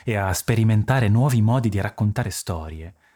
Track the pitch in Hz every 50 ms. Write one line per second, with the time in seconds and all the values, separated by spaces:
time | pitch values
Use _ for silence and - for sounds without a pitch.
0 | - 123 110 101 98 95 90 - - - 123 113 110 110 110 107 104 - 131 135
1 | 120 101 104 117 127 147 123 117 107 110 120 135 117 110 98 98 95 104 - -
2 | 107 104 101 - 120 104 90 - - - 92 82 80 78 78 78 80 87 90 _
3 | _ _ _